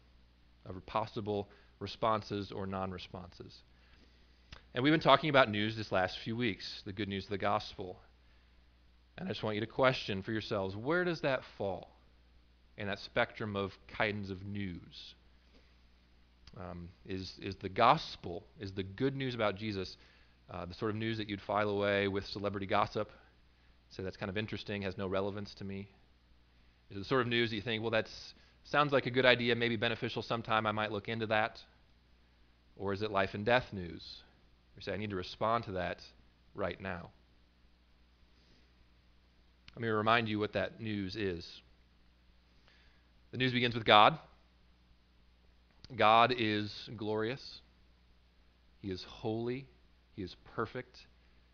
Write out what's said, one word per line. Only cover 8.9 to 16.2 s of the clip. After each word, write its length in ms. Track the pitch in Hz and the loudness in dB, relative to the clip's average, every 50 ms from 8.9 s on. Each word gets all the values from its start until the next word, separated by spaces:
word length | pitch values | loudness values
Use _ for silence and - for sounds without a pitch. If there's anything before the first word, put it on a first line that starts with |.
| - - - _ - | -20 -20 -20 _ -14
And 120 | - 90 95 | -10 -6 -6
I 20 | 110 | -6
just 120 | - - | -4 -4
want 100 | 110 107 | -2 -2
you 60 | 104 | -2
to 60 | 110 | -4
question 560 | 107 - - 131 127 131 - - - 107 95 95 | -4 2 4 6 6 4 4 -2 -4 -4 -4 -4
for 100 | - 113 | -2 -4
yourselves, 420 | 110 104 - 117 101 95 95 95 | -4 -2 -2 -2 -2 -2 -2 -4
where 300 | 101 113 135 165 180 180 | -6 -4 0 0 0 0
does 160 | 175 170 147 | 0 -2 -2
that 240 | - 147 131 123 - - - | -2 -2 -2 -2 -4 -8 -8
fall 400 | - 110 98 92 - - - - - - - - - - _ - - - - _ _ _ _ - | -4 -4 -4 -4 -4 -8 -14 -20 -20 -20 -20 -20 -20 -20 _ -20 -20 -20 -20 _ _ _ _ -12
in 120 | - 107 101 | -8 -6 -6
that 100 | 98 - | -6 -6
spectrum 560 | - - - 127 117 - - - 117 107 101 | -6 -4 0 0 0 0 -2 -8 -6 -4 -2
of 180 | 98 98 95 - - - | -2 -4 -4 -6 -12 -20
kinds 440 | - - - 113 107 101 104 101 95 | -10 -4 -2 -2 0 -2 -4 -6 -8
of 140 | 95 90 95 | -8 -8 -8
news? 720 | 101 101 101 101 95 87 - - - - - - - - - - - - - _ - - - - - - - _ - _ _ _ _ _ - | -8 -6 -6 -6 -6 -6 -10 -12 -16 -18 -18 -18 -18 -20 -20 -20 -20 -20 -20 _ -20 -20 -20 -20 -20 -20 -20 _ -20 _ _ _ _ _ -20